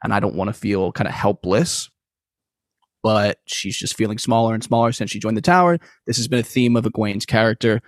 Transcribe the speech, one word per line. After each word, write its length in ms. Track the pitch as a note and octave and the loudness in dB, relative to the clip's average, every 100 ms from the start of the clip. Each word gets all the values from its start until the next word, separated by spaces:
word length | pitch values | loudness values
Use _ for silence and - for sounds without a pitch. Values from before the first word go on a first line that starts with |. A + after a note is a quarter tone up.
| A2 | -2
and 80 | |
I 80 | G2+ | 0
don't 140 | G2+ F#2+ | 0 -2
wanna 180 | F#2+ | -4
feel 400 | A2 G#2+ G2 F2+ | -4 -2 0 -2
kinda 180 | - G2 | -2 -4
helpless." 800 | - G2+ G2+ F2 G#2 E3+ - - _ _ _ _ _ _ _ _ _ _ _ | -2 -2 0 0 0 0 -4 -10 _ _ _ _ _ _ _ _ _ _ _
But 360 | - G#2+ G#2 - - | 0 2 2 -2 -8
she's 300 | - G2 - | -8 -8 -6
just 200 | F2+ - | -6 -4
feeling 220 | G#2+ G#2+ | -4 -4
smaller 340 | - A2+ A2+ | 0 2 2
and 100 | A2+ | -2
smaller 280 | - A#2 A#2 | -2 0 2
since 180 | - G2+ | 0 -6
she 80 | G#2 | -4
joined 160 | G#2+ A2 | -4 -2
the 40 | |
tower. 380 | - F3+ F3 E3+ - _ - | 2 4 4 2 -4 _ -6
This 120 | A#2 | -4
has 100 | A#2 | -2
been 120 | A#2+ | -2
a 40 | |
theme 320 | A2+ C3 B2 A#2 | 0 2 2 2
of 80 | A2 | 0
Egwene's 400 | - G#2 G2+ - | -2 -2 -4 0
character. 560 | A2+ A2+ A2 A#2 A2 | 2 2 2 2 0